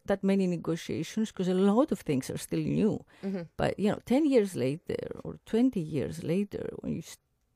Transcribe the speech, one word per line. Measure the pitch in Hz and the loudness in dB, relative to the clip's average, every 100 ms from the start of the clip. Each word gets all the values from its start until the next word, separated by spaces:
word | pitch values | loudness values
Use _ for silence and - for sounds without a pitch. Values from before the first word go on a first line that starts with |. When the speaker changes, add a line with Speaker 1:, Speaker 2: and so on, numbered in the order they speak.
| - | -2
Speaker 1:
that | 196 | 0
many | 196 196 185 | 2 2 2
negotiations | 170 160 165 - - 165 - 226 | 0 -2 -4 -4 -6 -4 -4 -4
'cause | - 180 | -2 0
a | |
lot | 185 202 214 311 | 4 6 6 4
of | 208 | 0
things | - 131 - | 0 -2 -2
are | - - | -6 -4
still | 165 151 147 | -2 0 2
new. | 202 - - - | 2 0 -6 -10
Speaker 2:
Mm-hmm. | 196 190 160 - | -6 -6 -6 -2
Speaker 1:
But, | 143 - | -2 0
you | 202 | 0
know, | - - | 0 0
ten | 254 311 | 2 4
years | 262 202 175 | 4 2 0
later | 127 156 - - - - | -2 -2 -4 -6 -6 -10
or | - - - | -12 -14 -2
twenty | 220 254 214 | 2 2 0
years | 156 151 107 160 | -2 -2 -4 -4
later, | - 180 202 - - - | -2 -2 -2 -6 -8 -8
when | - | -6
you | 151 - | -6 -8
s-, | - _ _ _ | -16 _ _ _